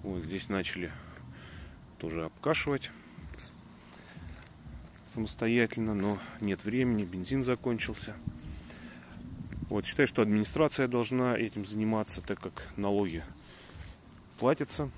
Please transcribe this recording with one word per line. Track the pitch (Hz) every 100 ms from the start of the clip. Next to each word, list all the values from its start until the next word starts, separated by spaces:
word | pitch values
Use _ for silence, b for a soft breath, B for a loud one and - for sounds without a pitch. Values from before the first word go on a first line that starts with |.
Вот | 98 92
здесь | 80 95 -
начали | 98 90 92 87 78 B B B B B B B B - -
тоже | 82 82 82
обкашивать | - 143 160 - 139 - B B B B B B - - B B B B B B B B - - - - - -
самостоятельно, | - 110 - 113 120 113 - 110 104
но | 101 98 B B
нет | 101 92
времени, | 104 123 127 110 92
бензин | 92 90 135
закончился. | 127 120 131 113 - 110 - 104 - - B B B B B B B B - - - - -
Вот, | 101
считаю, | - - 131
что | -
администрация | 107 107 104 143 156 - 127
должна | 120 113 127 127 113
этим | 113 104 95
заниматься, | 104 110 110 107 -
так | - 101
как | 95 - - -
налоги | 101 101 98 80 80 - B B B B B B - - - -
платятся | 123 151 143 - 143